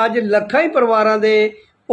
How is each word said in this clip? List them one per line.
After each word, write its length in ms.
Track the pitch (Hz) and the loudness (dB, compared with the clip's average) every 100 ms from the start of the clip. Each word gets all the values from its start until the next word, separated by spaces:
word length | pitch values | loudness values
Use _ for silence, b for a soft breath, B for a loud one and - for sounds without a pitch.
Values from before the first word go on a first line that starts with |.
ਅੱਜ 140 | 226 233 | -2 -2
ਲੱਖਾਂ 440 | 214 208 208 262 | 0 -2 0 -2
ਹੀ 60 | 330 | 0
ਪਰਿਵਾਰਾਂ 500 | - 233 220 220 214 | 0 0 2 0 0
ਦੇ 360 | 214 214 214 B B B - | 2 2 0 B B B -4